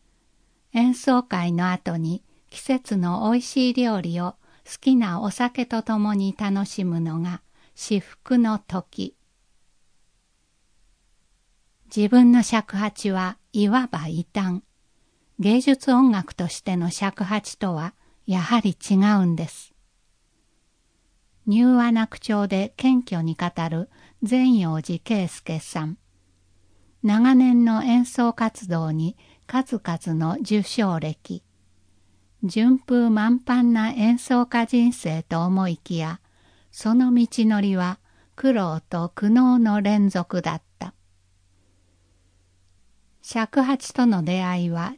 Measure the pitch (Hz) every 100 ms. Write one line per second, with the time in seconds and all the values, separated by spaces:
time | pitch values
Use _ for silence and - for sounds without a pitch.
0 | _ _ _ _ _ _ _ 240 247 247
1 | - 247 247 185 175 170 180 180 - 170
2 | 160 180 _ _ _ - - 262 - 202
3 | 175 185 220 240 240 269 254 247 240 208
4 | 170 170 175 - _ _ - - - 262
5 | 214 175 214 - 247 247 240 226 220 220
6 | 208 202 196 190 202 196 196 - 180 170
7 | 165 160 175 180 _ _ _ - - 208
8 | - - - 254 226 214 - 185 - -
9 | 185 - _ _ _ _ _ _ _ _
10 | _ _ _ _ _ _ _ _ _ _
11 | _ _ _ _ _ _ _ _ _ -
12 | 208 247 247 240 220 226 - 196 208 -
13 | 202 190 185 - _ - 208 247 247 165
14 | 156 165 170 208 190 180 - _ _ _
15 | _ _ _ - 202 240 269 269 - 247
16 | 269 208 180 - 175 - - 180 175 -
17 | 196 - 185 214 - - 196 160 165 -
18 | _ _ - 185 160 233 214 165 - 196
19 | 202 208 180 165 165 - - _ _ _
20 | _ _ _ _ _ _ _ _ _ _
21 | _ _ _ _ - 208 247 247 240 226
22 | 220 - - 208 202 190 202 - 262 254
23 | 247 175 165 165 175 - 165 160 190 _
24 | _ - 214 254 254 233 170 160 - 170
25 | - 214 180 - - 160 - 170 156 165
26 | _ _ _ _ _ _ _ _ _ _
27 | 208 208 247 254 254 240 233 220 254 240
28 | 240 - 233 233 220 - 190 170 160 156
29 | 165 - _ _ - 254 262 226 - 170
30 | - 160 160 226 226 214 190 - 202 165
31 | 156 156 - 175 _ _ _ _ _ _
32 | _ _ _ - 196 214 233 262 - 247
33 | 233 214 214 247 - 247 240 226 220 262
34 | 214 240 - 247 247 233 226 247 240 240
35 | 165 160 - 165 175 190 190 165 - 165
36 | 160 170 _ _ _ _ _ - 214 233
37 | 254 240 233 - 220 208 202 190 180 190
38 | _ _ _ - 269 240 180 160 - 170
39 | 170 - 208 233 254 247 220 208 202 208
40 | 202 190 175 180 165 160 _ - 180 -
41 | _ _ _ _ _ _ _ _ _ _
42 | _ _ _ _ _ _ _ _ _ _
43 | _ _ - 233 220 285 254 269 - -
44 | 247 196 160 185 180 180 175 170 180